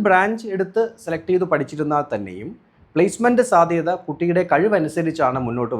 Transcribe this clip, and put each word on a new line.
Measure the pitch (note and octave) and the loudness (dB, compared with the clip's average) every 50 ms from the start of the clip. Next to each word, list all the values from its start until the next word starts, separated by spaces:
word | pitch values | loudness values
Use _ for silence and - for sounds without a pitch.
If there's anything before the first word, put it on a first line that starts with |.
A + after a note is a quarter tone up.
| G#3 G3+ | 2 4
ബ്രാഞ്ച് | F#3 F#3 G3 G#3 A3+ A3+ A3+ G#3+ F#3+ | 4 4 4 2 -2 -6 -8 -8 -4
എടുത്ത് | F#3+ F#3+ F#3 - A3 A3+ A3+ - - - | -4 -4 -2 0 -2 -2 -2 -4 -10 -8
സെലക്ട് | F3 E3 D#3+ E3 - F3+ | -6 -6 -6 -2 0 0
ചെയ്ത് | F3+ F#3 E3 D#3+ | 0 2 0 0
പഠിച്ചിരുന്നാൽ | C#3+ C3+ C3+ D3+ D3 D3+ D3+ D3+ D3 C#3+ - A#2+ | 0 -2 -4 -4 -4 -2 0 0 0 0 -2 -4
തന്നെയും | G#2 G2+ F#2+ F2+ F#2+ A2 E3 A#3 - _ _ _ _ - _ _ | -6 -6 -8 -10 -12 -12 -12 -14 -16 _ _ _ _ -20 _ _
പ്ലേസ്മെന്റ് | D3+ F3 G3 - - A3+ B3 B3 A#3 A#3+ - | 0 2 2 0 0 0 2 2 2 2 4
സാധ്യത | G3+ E3+ E3+ E3+ E3+ E3 D#3 E3+ F3+ F3+ - - | 4 4 4 4 2 0 0 -2 -4 -4 -6 -10
കുട്ടിയുടെ | D3 - F3 F3 E3+ F3+ F3+ F3 D3+ | -6 -2 -2 0 2 0 2 2 2
കഴിവനുസരിച്ചാണ് | D3 F3+ G#3+ G#3+ F3+ D#3 D3 - E3+ E3 D#3+ D#3 D#3+ C#3+ B2+ B2+ C3 B2+ A#2 | 2 2 2 2 2 0 0 -2 -2 -2 -2 0 0 0 0 0 -2 -4 -4
മുന്നോട്ട് | A#2 B2 A#2+ A2+ B2+ A2 | -2 -2 -4 -4 -2 -2